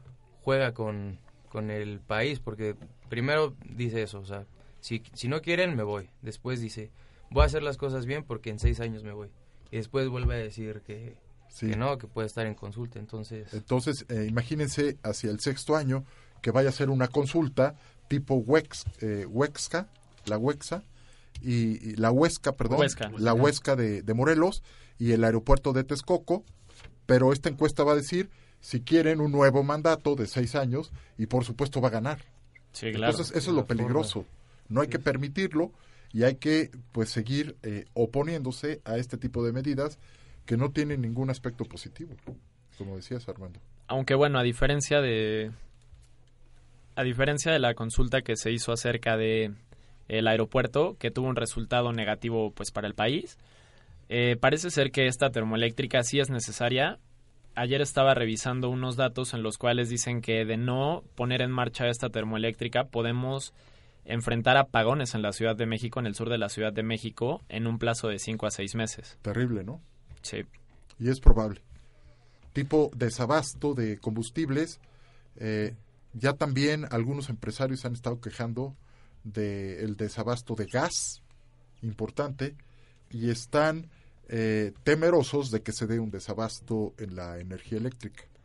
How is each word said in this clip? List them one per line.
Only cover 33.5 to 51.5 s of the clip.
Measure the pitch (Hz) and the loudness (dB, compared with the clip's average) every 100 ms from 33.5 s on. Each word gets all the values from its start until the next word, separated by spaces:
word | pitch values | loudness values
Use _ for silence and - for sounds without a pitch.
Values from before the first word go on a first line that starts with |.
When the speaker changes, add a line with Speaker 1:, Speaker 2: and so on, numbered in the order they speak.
| 160 | 0
Speaker 2:
lo | |
Speaker 1:
La | 110 | 0
forma. | |
Speaker 2:
peligroso. | 117 120 131 127 110 - - - - - | 0 0 0 0 -4 -10 -16 -20 -20 -2
No | 110 | 0
hay | 147 | 0
Speaker 1:
Sí, | |
Speaker 2:
que | 123 | 0
Speaker 1:
sí. | |
Speaker 2:
permitirlo | 143 127 143 143 190 156 175 - - - - | -2 -2 -2 -2 0 0 -2 -6 -20 -20 -8
y | 110 | 2
hay | 120 135 | 2 2
que, | 147 156 156 127 - | 2 2 0 -6 -8
pues, | 117 110 | -4 -2
seguir, | - 107 139 147 - | -2 -2 -2 -4 -8
eh, | 113 104 - - | -8 -8 -6 -2
oponiéndose | 113 135 147 165 127 127 147 151 - | 0 0 -2 -2 -4 -4 -6 -6 -4
a | 113 | -4
este | 123 127 | -4 -6
tipo | 127 120 117 | -6 -2 -2
de | |
medidas | 120 135 135 147 147 - - - - - | -2 -2 -2 -2 -6 -18 -20 -20 -20 -2
que | 117 | 0
no | 139 | 0
tienen | 143 147 143 | 0 -2 -2
ningún | 117 117 135 | -2 -2 -2
aspecto | 127 127 120 113 | -4 -6 -6 -8
positivo, | - - - 160 123 - 127 - _ _ - | -10 -16 -14 -16 -16 -18 -18 -20 _ _ -14
como | 98 95 | -10 -10
decías, | - 123 120 | -8 -10 -8
Armando. | 113 92 87 - - - | -12 -14 -16 -20 -20 -4
Speaker 3:
Aunque, | 131 131 135 | -2 2 4
bueno, | 147 139 | 4 4
a | |
diferencia | 123 120 139 143 139 147 | 2 4 2 2 2 2
de, | 135 110 107 110 110 110 - - - - - - - - - - - - - - | 4 2 0 -2 -4 -10 -16 -20 -20 -20 -20 -20 -20 -20 -20 -20 -20 -20 -12 -4
a | |
diferencia | 127 117 135 147 160 | -2 2 2 2 2
de | 160 | 4
la | 123 113 | 2 2
consulta | 113 - 127 131 | 0 2 4 2
que | 123 113 | 0 -2
se | 110 | 0
hizo | 117 117 | -2 -2
acerca | 117 123 113 117 110 | -2 0 0 0 2
de | 110 110 110 104 - - - - - | 2 2 0 -4 -16 -20 -20 -20 -4
el | 110 110 | 0 2
aeropuerto, | 110 110 131 120 139 170 220 | 2 2 0 0 2 0 0
que | 117 | -4
tuvo | 113 127 | -2 -2
un | 127 | -2
resultado | 113 | -2